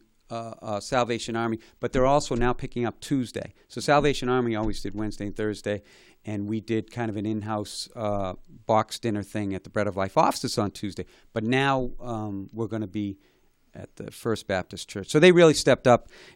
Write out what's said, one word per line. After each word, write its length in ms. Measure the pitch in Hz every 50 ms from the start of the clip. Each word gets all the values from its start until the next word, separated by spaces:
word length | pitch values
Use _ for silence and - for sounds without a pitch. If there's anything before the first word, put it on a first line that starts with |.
| _ _ _ _ _ -
uh, 240 | 117 113 113 113 110 -
uh, 180 | - 113 104 101
Salvation 560 | - - 139 123 120 110 120 113 - - 113
Army, 220 | 113 117 117 113 113 - - _ -
but 140 | - 117 -
they're 120 | 131 127
also 300 | 131 143 147 - - 127
now 180 | 120 123 123 123
picking 320 | - - 127 - 123 120
up 140 | 110 - -
Tuesday. 540 | - - 143 135 123 107 - - - - - _ _ -
So 100 | - 123
Salvation 460 | - - 143 147 139 147 135 - 131 123
Army 260 | 127 127 120 117 110
always 260 | 107 110 110 104 -
did 120 | - 104 98
Wednesday 340 | 104 110 104 - - 104
and 80 | 104 95
Thursday, 460 | - 107 107 104 - - 104 104 101 - _ - - - _ _ _ -
and 220 | 107 107 101 101
we 120 | 101 113 110
did 320 | 98 - 113 110 104 -
kind 180 | - 120 120 110
of 60 | 101
an 80 | 110 104
in-house, 640 | 107 107 107 101 110 110 107 104 - - - - - -
uh, 380 | 123 110 104 104 101 98 92 90 - - - - - -
box 340 | - 110 107 107 - - -
dinner 240 | - 117 104 104 98
thing 320 | - - 107 104 98 98
at 80 | 90 -
the 60 | -
Bread 180 | - 110 101
of 80 | 101 87
Life 220 | 98 95 95 -
offices 400 | 156 165 - - - - 120 -
on 140 | - 104 98
Tuesday. 340 | - - - 101 87 - 90 - _ _ _ _ -
But 100 | 117 107
now, 460 | 113 131 131 139 139 135 131 127 117 - -
um, 480 | - 123 117 110 107 107 101 98 95 - -
we're 140 | 107 113
gonna 200 | 107 110 110 107
be 300 | 92 90 104 104 101 95 _ _ _ _ _ _ _ _ _ _ _ -
at 220 | 101 95 - _
the 160 | - 104 107
First 360 | - - - 117 110 - -
Baptist 420 | - 98 92 90 - - 90 - -
Church. 180 | - 104 92
So 120 | - - 156
they 120 | 160 185
really 220 | 180 175 170 160 143
stepped 320 | - - 151 127 - -
up. 220 | 131 120 110 - - - - - - -